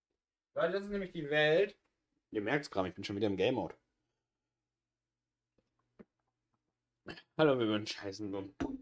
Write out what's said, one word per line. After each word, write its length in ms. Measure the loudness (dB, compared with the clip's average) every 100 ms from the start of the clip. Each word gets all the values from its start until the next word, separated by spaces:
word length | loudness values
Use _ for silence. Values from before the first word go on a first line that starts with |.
| _ _ _ _ _
Weil 180 | 0 0
das 120 | 0
ist 60 | -4
nämlich 220 | -6 -6
die 160 | -8 -2
Welt. 480 | 2 4 4 2 -2 _ _ _ _ _
Ihr 100 | -4
merkt's 300 | 0 -2 -2
gerade, 180 | -4 -4
ich 60 |
bin 100 | -4
schon 120 | -6 -2
wieder 100 | 0
im 100 | 2
Game 200 | 2 0
Mode. 200 | -4 -10 _ _ _ _ _ _ _ _ _ _ _ _ _ _ _ _ _ _ _ _ _ -20 -20 _ _ _ _ _ _ _ _ _ -16 -16 -6 4
Hallo, 220 | 4 6
wir 80 | 4
würden 200 | 0 -2
scheißen 460 | -8 -8 -8 -6
dumm. 220 | -6 -8 -6 -6 -6